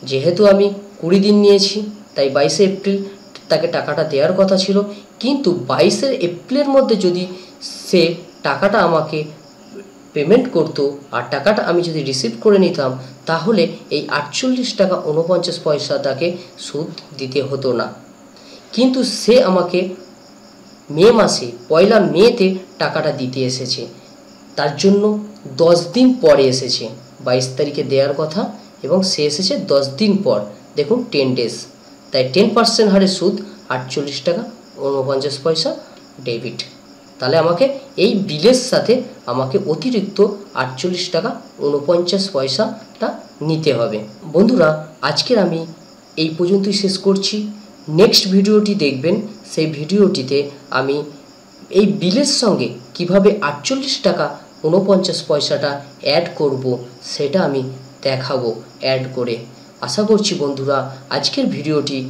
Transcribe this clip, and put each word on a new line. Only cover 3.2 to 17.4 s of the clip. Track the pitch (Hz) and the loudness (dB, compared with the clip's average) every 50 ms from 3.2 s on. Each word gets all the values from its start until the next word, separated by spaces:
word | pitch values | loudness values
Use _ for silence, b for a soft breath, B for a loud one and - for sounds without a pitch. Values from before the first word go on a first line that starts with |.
| - - - - - - | -20 -20 -20 -20 -4 -2
তাকে | 160 151 - - - | -2 0 0 0 -2
টাকাটা | 147 131 - 147 156 156 - 143 | -2 -4 -2 -2 -2 -2 0 0
দেওয়ার | 135 143 160 185 196 | 2 2 2 4 4
কথা | 196 190 196 185 - | 4 4 4 2 2
ছিল। | - 196 202 202 B B B B B B - - | 2 0 0 0 B B B B B B -6 -2
কিন্তু | 240 285 269 - 190 - - 131 - | -2 -2 0 0 0 0 -2 -2 -4
বাইশে | 131 - - 208 - - - 269 254 - - | 2 4 4 4 4 2 0 -2 -2 0 -2
এপ্রিলের | 170 - - - - 254 285 285 269 269 | -4 -4 -6 -8 -4 -2 0 0 4 4
মধ্যে | 269 247 - 226 | 4 4 4 2
যদি | 190 185 180 175 180 185 180 B B B B B B - - - - - - | 2 2 0 0 0 -4 -6 B B B B B B -16 -16 -16 -16 -8 0
সে | - 185 165 165 180 - - - - - - | 2 2 2 2 0 -4 -10 -18 -20 -8 -4
টাকাটা | 151 139 139 - 202 202 220 185 165 | -4 -2 0 0 2 2 2 2 4
আমাকে | 170 156 151 - - 156 151 - - - - - - - - - - - - - - - - - - | 2 0 0 -2 -4 -6 -6 -8 -12 -20 -20 -20 -20 -20 -20 -20 -20 -20 -20 -20 -20 -20 -20 -8 -4
পেমেন্ট | 151 143 151 202 254 254 - - | -4 2 4 4 4 4 2 0
করতো | 170 - - - - 143 139 143 - - - - | 0 0 0 -2 -2 -2 -2 -2 -6 -14 -8 -6
আর | 117 127 - - | -6 -6 -4 -6
টাকাটা | 139 135 196 214 208 - 175 | -2 0 2 2 2 0 0
আমি | 170 175 170 165 | 0 0 0 -2
যদি | 156 156 139 135 | -4 -4 -4 -4
রিসিভ | 135 - - 226 226 - - | -4 -4 -4 -4 -6 0 2
করে | 214 202 190 185 | 4 4 6 4
নিতাম, | 170 - - 139 131 127 131 B B B B - | 2 2 0 -2 -2 -4 -6 B B B B -6
তাহলে | - 160 165 160 202 233 190 160 - - - - - | -4 -4 -2 0 0 2 2 2 0 -2 -10 -12 -6
এই | - 151 143 - - 143 | -6 -6 -4 -4 -6 -6
আটচল্লিশ | - - - - - 262 254 254 240 - - - | -6 -6 -8 -4 -2 -2 -2 -2 -2 -6 -2 0
টাকা | 196 185 185 180 - 156 | 0 0 0 -2 -2 -2
ঊনপঞ্চাশ | 147 156 165 170 185 170 170 180 160 - - | -2 -2 0 0 0 0 0 -2 -6 -4 -2
পয়সা | 165 147 - - - 147 139 - | -2 -2 -2 -2 -4 -4 -2 -2
তাকে | 139 135 131 180 175 180 B B B B - - | -4 -4 -2 -2 -4 -4 B B B B -16 -16
সুদ | - - 143 160 185 - - - - - 131 | -10 -8 -8 -8 -8 -10 -14 -18 -18 -14 -12
দিতে | 135 131 131 143 | -10 -4 -4 -4